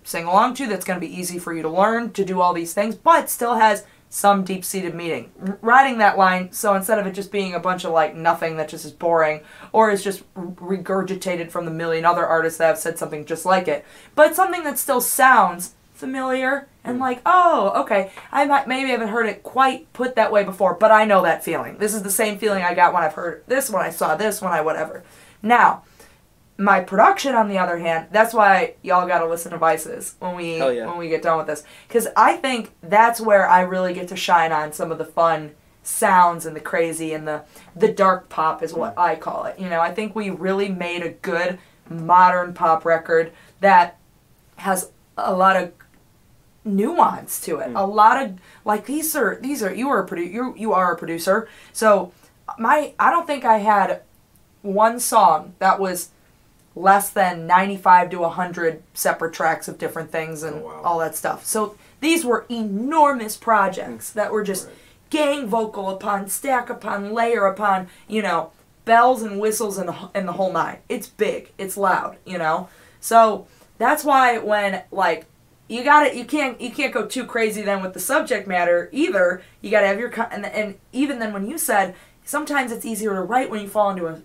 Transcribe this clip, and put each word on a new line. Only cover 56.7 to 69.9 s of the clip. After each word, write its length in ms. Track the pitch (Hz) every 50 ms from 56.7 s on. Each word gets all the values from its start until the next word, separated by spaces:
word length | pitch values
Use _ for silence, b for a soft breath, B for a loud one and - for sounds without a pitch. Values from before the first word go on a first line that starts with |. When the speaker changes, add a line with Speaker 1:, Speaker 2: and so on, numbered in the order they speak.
| _ 170
Speaker 1:
less 320 | 175 196 196 202 190 -
than 380 | - 208 190 180 180 170 165 165
ninety-five 640 | 196 190 196 202 202 190 - 190 185 190 180 170
to 140 | 185 180 170
a 40 | 165
hundred 520 | 165 190 180 180 170 180 170 165 160 - - _ _
separate 380 | - - 180 165 - 165 165 -
tracks 340 | - 175 160 160 156 - -
of 80 | 160 -
different 340 | 165 151 - 165 156 156
things 320 | - 165 160 160 160 151 156
and 180 | 156 147 151
Speaker 3:
Oh, 40 | 156
wow. 160 | - - - -
Speaker 1:
all 160 | 175 170 165
that 160 | 160 156 151
stuff. 300 | - - - - - -
So 320 | - - 220 214 202 - b b b b b
these 240 | 262 320 330 330 330
were 200 | 247 226 - - -
enormous 880 | 240 233 220 208 190 202 240 269 320 320 294 285 277 240 214 214 214 -
projects 720 | - 226 220 208 196 185 185 - - 254 - 110 - -
Speaker 2:
Mm. 40 | -
Speaker 1:
that 180 | 208 208 - 214
were 100 | 214 190
just 220 | 190 190 185 - B
Speaker 3:
Right. 80 | B B B B B B _ _
Speaker 1:
gang 360 | - 311 302 277 285 294 262 202
vocal 420 | 220 226 220 214 - 208 196 190
upon 380 | 190 190 202 208 202 196 202 196
stack 420 | - - - 277 262 240 240 -
upon 440 | 233 - - 208 202 196 202 202 220
layer 320 | 233 233 233 233 214 196
upon, 420 | 190 190 196 214 202 190 190 185 b b b b b
you 120 | 202 220
know, 300 | 196 185 175 165 - - - _ _ _ _ _ _
bells 380 | 226 226 233 240 254 262 220
and 180 | 220 208 196 196
whistles 380 | 214 220 214 - 233 202 190 190
and 100 | 175
the 60 | 175